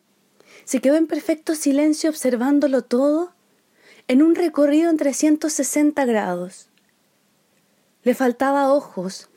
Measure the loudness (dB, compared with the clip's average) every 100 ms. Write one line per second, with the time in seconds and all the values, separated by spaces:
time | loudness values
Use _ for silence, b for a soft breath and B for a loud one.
0 | _ _ _ b b b -6 -2 2 2
1 | 0 -2 -4 -4 -4 -4 -2 0 0 0
2 | -2 -2 -2 -2 0 2 2 0 -2 0
3 | 0 0 -4 _ _ _ b b b b
4 | 0 2 4 2 0 2 2 2 2 0
5 | -2 0 0 0 -2 -4 -4 0 0 0
6 | 0 0 -2 -6 -8 -14 -20 _ _ _
7 | _ _ _ _ _ _ _ _ _ _
8 | -2 0 0 0 0 2 2 0 -2 -10
9 | -10 -12 -16